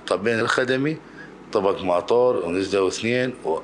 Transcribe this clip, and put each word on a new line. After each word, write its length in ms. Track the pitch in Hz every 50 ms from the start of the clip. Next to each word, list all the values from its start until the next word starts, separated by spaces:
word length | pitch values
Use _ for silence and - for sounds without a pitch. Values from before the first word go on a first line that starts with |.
| - -
طبينا 340 | 98 90 98 117 117 110
الخدمي، 560 | 113 117 - - 127 123 131 131 135 151 160 156 - - - - - - - - - -
طبق 300 | - 110 95 98 95 85
ماطور 640 | 92 92 87 87 87 - 117 120 123 127 127 - 92
ونزلوا 420 | 85 85 92 98 92 95 101 95 92
اثنين 460 | 92 - - 113 120 127 127 131 123 - -
و-، 140 | - 82 -